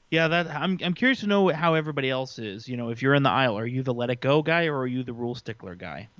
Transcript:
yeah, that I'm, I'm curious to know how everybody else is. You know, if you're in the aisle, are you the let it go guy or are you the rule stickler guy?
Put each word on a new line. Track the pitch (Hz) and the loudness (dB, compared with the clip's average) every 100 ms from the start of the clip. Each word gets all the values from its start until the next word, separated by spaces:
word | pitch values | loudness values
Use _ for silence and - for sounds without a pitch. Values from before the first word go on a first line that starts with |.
| - | -2
yeah, | 160 160 | 2 2
that | 170 160 | 2 -2
I'm, | 151 175 185 | -2 -2 -2
I'm | 175 | -2
curious | 170 254 262 | 0 0 0
to | 202 | 0
know | 202 185 | 2 4
how | 151 165 160 | 2 2 2
everybody | 156 143 131 | 0 -2 -2
else | 131 131 - | -2 -6 -8
is. | 110 101 123 | -10 -10 -8
You | 120 | -6
know, | 117 | -6
if | 117 | 0
you're | 131 | 4
in | 143 | 6
the | 131 | 6
aisle, | 113 127 104 | 4 4 2
are | 120 | -2
you | 127 | -2
the | 131 | -2
let | 120 120 | -2 -2
it | 123 | -2
go | 135 151 | 2 2
guy | 151 170 165 | 2 0 0
or | 139 | -2
are | 127 | -2
you | 127 | -4
the | 123 | -6
rule | 117 120 120 | -6 -6 -8
stickler | - 107 98 87 | -10 -12 -12 -12
guy? | 90 73 104 | -12 -12 -16